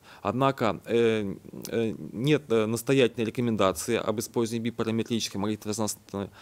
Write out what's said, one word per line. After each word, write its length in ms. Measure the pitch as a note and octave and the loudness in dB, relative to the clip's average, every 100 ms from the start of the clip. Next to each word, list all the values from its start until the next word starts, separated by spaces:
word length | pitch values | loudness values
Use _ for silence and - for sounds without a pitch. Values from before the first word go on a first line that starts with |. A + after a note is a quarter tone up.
| - - | -16 -8
Однако, 580 | F#2+ A#2 C3+ C3+ A#2 E2+ - | -4 2 2 2 0 0 0
э, 480 | A#2 A#2 A2 G2+ F2+ - - - | 2 4 2 -2 -6 -12 -14 -6
э, 260 | A2+ A2+ F2+ D#2 | -2 -2 -4 -8
нет, 300 | F#2 C3 D3 - | -4 2 2 2
э, 160 | A2+ A2 | 2 2
настоятельной 580 | A2+ - C#3 A#2+ A#2 A2 | 0 2 4 4 2 -4
рекомендации 720 | - A#2+ A2 F#2+ F#2 - A2+ | 0 0 4 2 2 0 -2
об 220 | - G#2+ | 0 -2
использовании 460 | A2+ - A#2 A#2 A2+ | -2 0 0 0 -4
бипараметрической 760 | A2+ A2 A2+ G#2+ A#2 - G2+ | -2 -2 0 0 -2 -2 -4
магниторезонансной, 880 | G2+ G#2+ G#2 G#2+ G#2 - - G2 G2 - | -4 -4 -4 -4 -2 -4 -8 -8 -8 -10